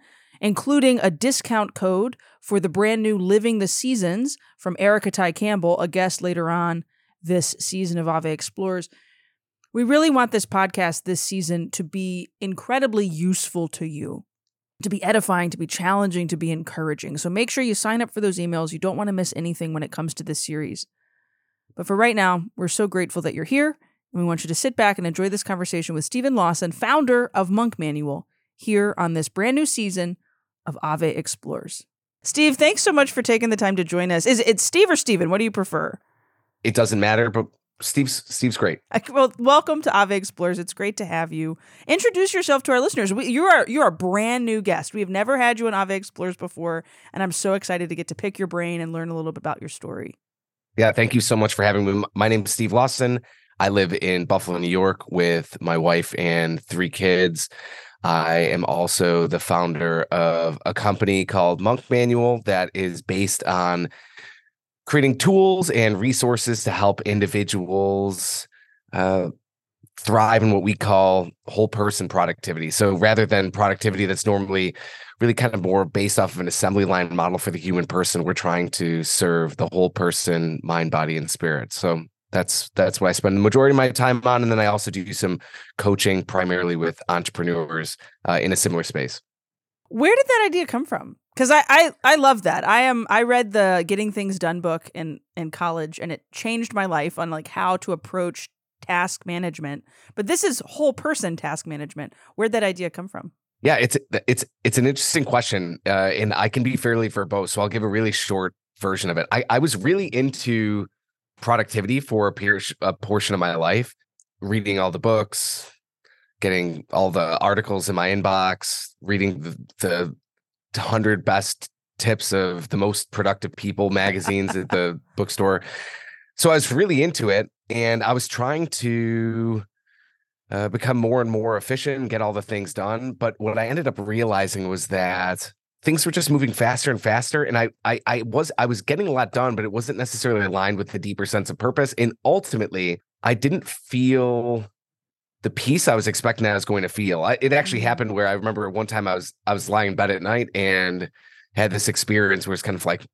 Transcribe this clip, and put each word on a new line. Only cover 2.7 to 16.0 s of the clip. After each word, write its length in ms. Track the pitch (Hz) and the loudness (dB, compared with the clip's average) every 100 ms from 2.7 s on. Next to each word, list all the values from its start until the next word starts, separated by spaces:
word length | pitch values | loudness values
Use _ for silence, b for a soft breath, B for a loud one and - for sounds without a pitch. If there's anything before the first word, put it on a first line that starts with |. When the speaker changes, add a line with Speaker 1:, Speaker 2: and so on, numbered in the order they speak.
| 156 214 220 | 2 2 2
Speaker 1:
new 140 | 214 208 | 2 2
Living 420 | 180 208 226 220 | 4 4 4 0
the 80 | 190 | 0
Seasons 720 | - 254 254 180 190 269 - b b | -2 -2 0 0 0 -4 -6 b b
from 200 | 185 175 | -8 0
Erica 320 | 196 208 208 | 4 4 2
Ty 220 | - 180 | 0 -2
Campbell, 440 | 160 208 208 170 175 | 0 -2 0 2 2
a 120 | 170 | 0
guest 320 | 185 185 - | 0 -2 -2
later 280 | 180 175 165 | -4 -2 -2
on 360 | 170 170 170 - _ _ _ | 0 -2 -4 -8 _ _ _
this 320 | 165 180 - - | -2 0 0 -4
season 380 | - 190 185 170 | -6 -4 -2 -2
of 100 | 165 | 0
Ave 240 | 160 160 | -2 -2
Explores. 560 | 151 - - 185 185 165 b b b b b _ _ _ | -6 -8 -6 -4 -4 -8 b b b b b _ _ _
We 100 | 226 | -2
really 260 | 240 294 320 | 4 4 6
want 220 | 262 240 | 4 4
this 140 | 220 - | 0 0
podcast 580 | 196 190 196 175 160 | 0 0 0 -2 -2
this 160 | - 175 | -4 -4
season 500 | - 190 165 175 170 | -4 -4 -2 -4 -4
to 120 | - | -6
be 460 | 160 196 185 180 - - | -8 -6 -6 -6 -10 -10
incredibly 640 | 196 185 - 254 262 214 202 | -8 -6 -2 0 2 0 0
useful 600 | 160 180 180 - 175 165 | 0 0 0 -2 -4 -4
to 160 | - 160 | -6 -8
you, 380 | 147 - - - _ _ _ _ - | -8 -10 -12 -16 _ _ _ _ -10
to 60 | 208 | -6
be 160 | 202 | -2
edifying, 460 | 180 220 202 180 175 | 2 2 2 0 0
to 80 | - | -4
be 100 | 160 | -6
challenging, 640 | - 180 202 | -2 0 2